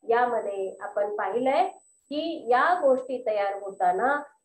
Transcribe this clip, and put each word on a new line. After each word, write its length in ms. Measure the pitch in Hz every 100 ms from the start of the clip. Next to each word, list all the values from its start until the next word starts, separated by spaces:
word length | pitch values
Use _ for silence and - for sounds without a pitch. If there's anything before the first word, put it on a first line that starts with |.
| -
यामध्ये 680 | 233 247 226 202 196 190 -
आपण 360 | 202 - 208 208
पाहिलंय 520 | 196 220 262 285 370 - _ _ _
की 380 | 294 330 302 226
या 320 | 247 302 359
गोष्टी 400 | 285 254 254 254 220
तयार 360 | 214 202 196
होताना 540 | 202 190 180 185 247 285 - _